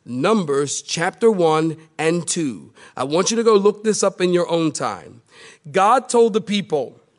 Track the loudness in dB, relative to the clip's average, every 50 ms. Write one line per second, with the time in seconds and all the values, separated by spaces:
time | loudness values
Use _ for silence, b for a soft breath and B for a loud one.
0 | b -12 -6 -2 0 0 0 0 0 0 -2 -2 -2 -4 -6 -10 -10 -8 -6 -4
1 | -4 -4 -2 0 2 2 2 4 2 2 2 2 0 -2 -4 -8 B B _ -4
2 | -2 -2 -2 -2 -4 -4 -4 -4 -4 -4 -6 -8 -14 -20 B B B B B -8
3 | -4 -2 -2 0 0 0 0 0 2 4 4 4 4 2 0 0 -2 -2 -2 0
4 | 0 -2 0 0 0 0 0 0 0 0 0 0 0 -2 -2 -4 -6 -6 -6 -8
5 | -12 -18 -20 -20 _ B B B B B B B B -4 0 2 4 4 4 2
6 | 0 2 2 4 4 4 2 0 -2 -2 -2 -4 -2 -2 -4 -4 -4 -6 -10 -18
7 | _ _ _